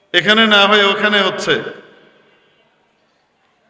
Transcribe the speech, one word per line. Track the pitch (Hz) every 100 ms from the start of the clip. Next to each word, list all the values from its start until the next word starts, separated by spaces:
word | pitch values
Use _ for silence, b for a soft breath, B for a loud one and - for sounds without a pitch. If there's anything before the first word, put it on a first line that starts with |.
| _
এখানে | 175 175 214 226
না | 202 196
হয়ে | 208
ওখানে | 202 202 208 208
হচ্ছে। | 190 180 - 127 - - - - _ _ _ _ _ _ _ _ _ _ _ _ _ _ _ _